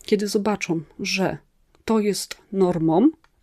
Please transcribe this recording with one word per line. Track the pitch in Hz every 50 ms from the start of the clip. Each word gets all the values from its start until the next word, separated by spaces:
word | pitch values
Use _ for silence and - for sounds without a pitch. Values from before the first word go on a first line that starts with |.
kiedy | - - - 196 - 196
zobaczą, | - 214 202 220 202 190 - - 160 165 151 - _ -
że | 196 180 165 190 185 - - - - _ _ _ _ _ _ _ _
to | - 226 220
jest | 208 208 185 - - - - - _ _
normą, | 196 196 185 180 175 160 160 160 160 185 254 320 - - _ _ _ _